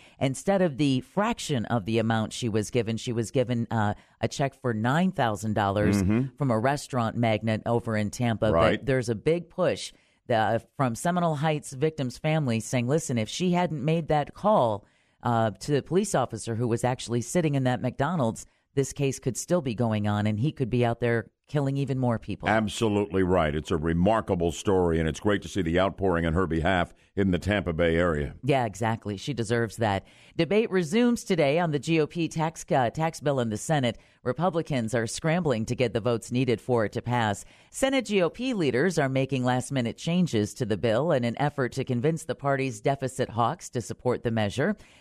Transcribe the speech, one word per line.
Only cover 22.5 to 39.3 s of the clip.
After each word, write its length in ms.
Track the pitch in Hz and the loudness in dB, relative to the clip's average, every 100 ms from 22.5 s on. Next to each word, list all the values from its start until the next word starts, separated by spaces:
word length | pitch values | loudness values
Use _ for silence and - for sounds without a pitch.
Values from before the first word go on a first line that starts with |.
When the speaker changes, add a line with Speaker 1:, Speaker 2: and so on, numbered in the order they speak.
| 110 104 - 113 101 104 95 | 2 0 0 2 2 2 2
Speaker 2:
right. 320 | 90 90 78 76 | 4 4 2 0
It's 160 | 76 | -2
a 60 | 87 | 0
remarkable 760 | 80 85 92 110 92 92 85 | 2 2 4 2 0 0 0
story, 480 | - - 95 87 82 | 0 2 4 4 2
and 80 | 80 | 0
it's 140 | 69 | 0
great 200 | 104 101 | 0 0
to 60 | 82 | 0
see 140 | 101 | -4
the 180 | 82 87 | 0 2
outpouring 460 | 95 - 95 85 82 | 2 0 0 2 2
on 80 | |
her 120 | 82 90 | 2 0
behalf 480 | 80 80 92 85 - _ - | 0 0 0 0 -6 _ 0
in 160 | 98 | 2
the 80 | 90 | 2
Tampa 320 | 92 104 90 | 2 0 0
Bay 240 | 80 85 82 | 0 2 4
area. 400 | 90 76 71 - | 2 0 -4 -4
Speaker 1:
Yeah, 220 | 127 135 117 | -2 0 -2
exactly. 500 | - 113 113 107 98 | -2 -2 -2 -6 -8
She 180 | - | -6
deserves 440 | 120 107 120 113 - | -6 -2 0 -2 -2
that. 280 | 110 98 - - - - | 0 0 -4 -16 -8 -2
Debate 340 | 160 208 226 | 0 2 2
resumes 540 | 185 156 214 240 240 | 0 0 2 2 0
today 340 | - 170 139 156 | 0 2 4 2
on 140 | 175 | 0
the 80 | 143 | -2
G 220 | 160 160 | 0 2
O 40 | 151 | 2
P 220 | 170 160 | -2 -4
tax, 380 | 160 160 - - | -2 -4 -4 -2
uh, 200 | 143 117 | 0 2
tax 320 | 156 160 - | 0 -4 -2
bill 180 | 147 139 | -2 0
in 100 | 117 | 0
the 80 | 104 | -2
Senate. 400 | - 151 123 - - _ | 0 0 0 -4 -10 _
Republicans 720 | 120 127 180 165 156 135 110 | -6 -2 -2 -2 -2 -2 0
are 140 | 120 117 | -2 -2
scrambling 580 | - 160 165 156 113 110 | -4 -2 0 0 0 -2
to 80 | |
get 200 | 117 123 | 0 0
the 80 | 117 | 0
votes 320 | 110 113 - | 0 -2 -2
needed 260 | 123 127 110 | 0 0 0
for 240 | - 120 | 0 0
it 80 | 101 | 0
to 100 | 113 | -4
pass. 440 | 120 120 110 98 - - _ | -2 0 0 -2 -8 -20 _
Senate 320 | - 269 269 | -4 0 0
G 180 | 208 202 | 0 0
O 80 | 165 | 0
P 240 | - 262 | -2 -4
leaders 460 | 214 147 120 180 165 | 0 0 2 2 2
are 80 | 135 | 0
making 380 | 131 135 | 0 0